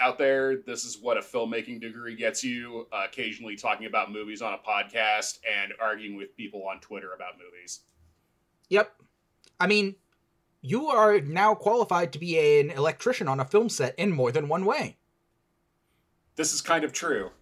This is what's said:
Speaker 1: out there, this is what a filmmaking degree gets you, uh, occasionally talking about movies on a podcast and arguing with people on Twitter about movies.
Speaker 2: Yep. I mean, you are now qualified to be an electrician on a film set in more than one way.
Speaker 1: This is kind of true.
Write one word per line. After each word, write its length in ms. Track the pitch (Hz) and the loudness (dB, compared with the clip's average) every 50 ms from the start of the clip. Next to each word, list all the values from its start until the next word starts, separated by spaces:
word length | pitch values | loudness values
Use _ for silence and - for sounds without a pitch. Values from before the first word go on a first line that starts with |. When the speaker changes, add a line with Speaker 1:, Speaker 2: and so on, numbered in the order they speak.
Speaker 1:
out 160 | 127 127 - | 0 0 2
there, 400 | - 139 135 135 135 135 135 135 | 2 2 4 4 4 2 0 -2
this 260 | 131 - 123 120 120 - | -2 -4 -8 -8 -8 -8
is 140 | 123 - | -10 -12
what 180 | - 120 123 113 | -6 -2 -2 0
a 60 | 101 | 0
filmmaking 580 | 98 - - 120 117 113 117 117 110 117 120 113 | -2 -4 -4 -4 -2 -2 -4 -6 -6 -6 -10 -12
degree 360 | 113 113 110 117 120 117 117 | -12 -12 -12 -12 -12 -12 -8
gets 280 | 110 117 110 107 - 131 | -4 -2 -2 -2 -2 -4
you, 440 | 127 120 120 120 120 117 113 117 - | -4 -4 -6 -8 -8 -10 -12 -10 -8
uh, 140 | 110 101 98 | -6 -6 -6
occasionally 500 | - - 131 120 110 101 107 117 107 104 | -6 -6 -6 -8 -8 -8 -10 -12 -12 -12
talking 300 | 101 - 113 104 - 110 | -4 -2 -2 -2 -2 -4
about 260 | 107 107 110 95 98 | -2 -2 -2 -2 -2
movies 300 | 104 107 107 104 107 101 | -6 -8 -8 -8 -8 -6
on 120 | 117 107 98 | -6 -6 -6
a 40 | |
podcast 840 | 95 - 107 104 101 101 98 107 117 110 107 107 107 107 - - - - 113 | -6 -4 -2 -2 -2 -2 -2 -2 0 2 2 2 0 0 -4 -8 -6 -4 -4
and 220 | 107 101 98 98 - - | -2 -2 -4 -4 -6 -4
arguing 380 | 113 110 107 107 107 101 101 | -4 -4 -4 -4 -8 -12 -10
with 180 | 98 98 - - | -10 -12 -12 -12
people 320 | - 107 98 107 101 95 | -14 -14 -12 -10 -10 -8
on 140 | 95 95 90 | -8 -10 -10
Twitter 320 | - _ 107 98 95 92 92 | -12 _ -14 -12 -12 -12 -14
about 220 | 90 90 90 90 | -12 -12 -14 -14
movies. 440 | 90 87 90 87 90 90 90 - - _ _ _ _ _ _ _ _ _ _ _ _ _ _ _ _ _ | -16 -20 -20 -20 -20 -16 -16 -18 -18 _ _ _ _ _ _ _ _ _ _ _ _ _ _ _ _ _
Speaker 2:
Yep. 240 | _ 185 202 214 - - _ _ _ _ _ _ _ _ _ _ _ _ _ | _ 2 2 2 0 -4 _ _ _ _ _ _ _ _ _ _ _ _ _
I 60 | 180 | 2
mean, 280 | 190 208 208 196 196 196 - _ _ _ _ _ _ _ _ _ _ _ _ - | 2 4 2 2 0 -4 -10 _ _ _ _ _ _ _ _ _ _ _ _ -4
you 200 | 131 185 254 302 | -2 -2 0 0
are 340 | 311 262 226 220 214 208 190 | 2 6 6 8 8 6 6
now 320 | 143 139 160 180 202 220 214 | 2 0 0 4 4 4 4
qualified 580 | 214 - 208 233 247 208 - 180 175 - 135 135 | 4 2 2 2 2 2 2 2 0 0 -2 -4
to 40 | |
be 420 | 147 170 175 160 160 151 147 147 147 | -8 -6 0 2 4 6 8 8 6
an 120 | 143 147 | 6 4
electrician 560 | - 135 147 160 151 - - 240 254 - 202 | 0 0 0 0 0 0 0 0 0 0 0
on 120 | 139 135 135 | 0 0 0
a 60 | 131 | 0
film 240 | 135 - 208 233 220 | 4 4 4 4 4
set 240 | - - 131 123 - - | 0 -2 -2 -2 0 0
in 120 | 202 208 | 0 0
more 200 | 170 139 127 120 | 2 2 2 2
than 160 | 120 156 147 | 2 0 0
one 180 | 143 156 180 190 | 0 0 0 2
way. 320 | 202 285 294 - - - _ _ _ _ _ _ _ _ _ _ _ _ _ _ _ _ _ _ _ _ _ _ _ _ _ _ _ _ | 0 0 0 -2 -6 -8 _ _ _ _ _ _ _ _ _ _ _ _ _ _ _ _ _ _ _ _ _ _ _ _ _ _ _ _
Speaker 1:
This 160 | - 156 - - | -4 -2 -2 -2
is 60 | - | -4
kind 220 | - - 170 160 151 | 0 0 0 0 0
of 80 | 147 | -2
true. 380 | - - 170 165 135 107 95 90 - _ | -4 -6 -2 -2 -2 -2 -4 -6 -12 _